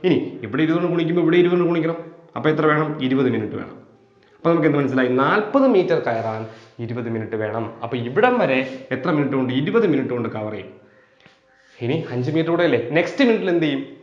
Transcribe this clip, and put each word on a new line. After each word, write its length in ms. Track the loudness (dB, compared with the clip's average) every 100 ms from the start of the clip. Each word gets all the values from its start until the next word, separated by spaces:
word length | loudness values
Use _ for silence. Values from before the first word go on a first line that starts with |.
ഇനി 140 | 4 2 0 -10
ഇവിടെ 200 | -6 0
ഇരുപത് 180 | 0 0
കൊണ്ട് 120 | 0
ഗുണിക്കുമ്പോൾ 320 | 0 0 2 4
ഇവിടെ 100 | 4
ഇരുപത് 200 | 4 4
കൊണ്ട് 120 | 2
ഗുണിക്കണം. 260 | 0 -2 -4 -10 -20 -14 -2
അപ്പൊ 120 | 0
എത്ര 140 | 2 2
വേണം? 220 | 2 0 -2
ഇരുപത് 280 | 0 2 2
മിനിറ്റ് 260 | 0 -4 -8
വേണം. 140 | -12 -16 -20 _ _ _ _ _
അപ്പൊ 120 | 0
നമുക്ക് 180 | 2 2
എന്ത് 100 | 2
മനസ്സിലായി? 320 | 0 0 2 2
നാൽപത് 460 | 2 0 0 2 4
മീറ്റർ 240 | 4 2 0 0
കയറാൻ 360 | -4 -4 -6 -10 -14 -20 -12
ഇരുപത് 240 | -8 -6 -4
മിനിറ്റ് 280 | -6 -6 -4
വേണം. 280 | -4 -4 -6 -8
അപ്പൊ 120 | -8 -6
ഇവിടം 380 | -2 2 2 2
വരെ 200 | 0 0 -2 -10 -8
എത്ര 180 | -6 -2
മിനിറ്റ് 260 | 0 0 0
കൊണ്ട്? 160 | 0 -2
ഇരുപത് 260 | 0 2 2
മിനിറ്റ് 260 | 0 -2 -4
കൊണ്ട് 120 | -4
കവർ 240 | -6 -8
ചെയ്യും. 160 | -8 -14 -20 -20 _ _ _ -20 _ _ _ _ -8
ഇനി 180 | -2 -2 -2
അഞ്ച് 200 | -4 -2
മീറ്റർ 200 | 0 0
കൂടെ 140 | 2 2
അല്ലേ? 120 | 2 2 0
നെക്സ്റ്റ് 260 | 0 2
മിനിറ്റിൽ 240 | 4 4 2
എന്ത് 100 | 0 0
ചെയ്യും? 160 | -2 -6 -16